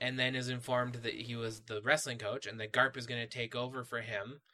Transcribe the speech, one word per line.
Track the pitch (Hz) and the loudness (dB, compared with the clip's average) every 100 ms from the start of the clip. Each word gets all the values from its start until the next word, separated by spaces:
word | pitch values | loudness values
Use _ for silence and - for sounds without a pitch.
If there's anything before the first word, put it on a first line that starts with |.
and | 127 127 | -2 2
then | 127 131 | 2 2
is | 123 | 0
informed | 127 120 123 123 120 | -2 2 2 2 0
that | 113 | -4
he | - 113 117 | -4 -4 -4
was | 113 110 | -4 -4
the | - 110 | -6 -2
wrestling | 113 156 139 117 | 4 4 4 -2
coach, | 107 123 - | -2 -2 -4
and | 113 | -6
that | 110 | 2
Garp | 127 131 131 | 6 6 4
is | 120 | -4
gonna | 120 117 | -4 -4
take | 131 117 123 | -4 -2 -2
over | 127 127 | -2 -4
for | 120 120 | -4 -4
him. | 113 107 104 143 - | -2 -4 -4 -8 -18